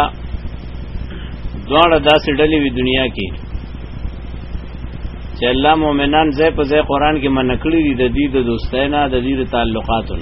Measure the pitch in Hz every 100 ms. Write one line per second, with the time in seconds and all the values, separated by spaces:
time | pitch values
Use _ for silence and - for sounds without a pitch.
0 | 147 - - - - - - - - -
1 | - - - - - - - 147 170 160
2 | 143 151 156 139 151 156 143 123 127 131
3 | 127 - 95 - - - - - - -
4 | - - - - - - - - - -
5 | - - - - 120 127 143 156 156 143
6 | 143 156 156 139 160 156 143 151 151 139
7 | 147 156 135 135 127 123 156 165 151 127
8 | 127 123 143 131 120 113 - 123 139 147
9 | 143 127 123 139 127 120 120 110 104 113
10 | 104 -